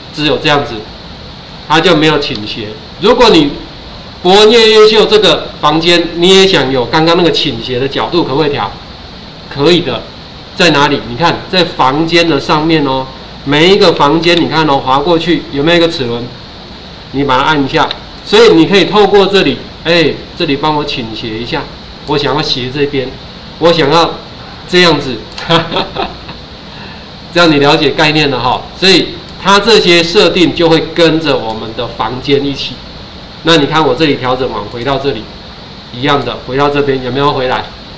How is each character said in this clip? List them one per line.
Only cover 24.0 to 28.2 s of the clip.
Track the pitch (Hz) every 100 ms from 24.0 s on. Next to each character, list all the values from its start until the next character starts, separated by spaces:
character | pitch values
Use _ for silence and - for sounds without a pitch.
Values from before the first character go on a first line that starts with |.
| 165 - - - - - -
这 | 180
样 | 175 147
子， | 127 113 - - -
<laughs> | 165 165 - - - - - - - - - - - - - - - -
这 | 170
样 | 175
你 | 147
了 | 143 156
解 | 143
概 | - 151
念 | 156